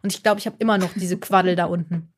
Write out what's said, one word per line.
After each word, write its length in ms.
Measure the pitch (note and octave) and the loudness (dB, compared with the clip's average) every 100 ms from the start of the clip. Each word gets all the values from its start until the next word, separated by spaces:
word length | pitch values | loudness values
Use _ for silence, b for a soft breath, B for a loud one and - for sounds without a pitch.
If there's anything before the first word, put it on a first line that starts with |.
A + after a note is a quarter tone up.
Und 100 | G3 | -4
ich 80 | - | 0
glaub, 140 | A3 G#3 | 0 0
ich 80 | G#3+ | -2
hab 120 | - | -2
immer 160 | A3 G3+ | 2 2
noch 160 | F3+ G3+ | 0 -2
diese 220 | F3+ F3+ | -4 -4
Quaddel 380 | - F#3+ F3+ F3+ | 2 2 4 0
da 100 | E3+ | 0
unten. 480 | E3+ D#3+ E3+ - | -2 -4 -6 -6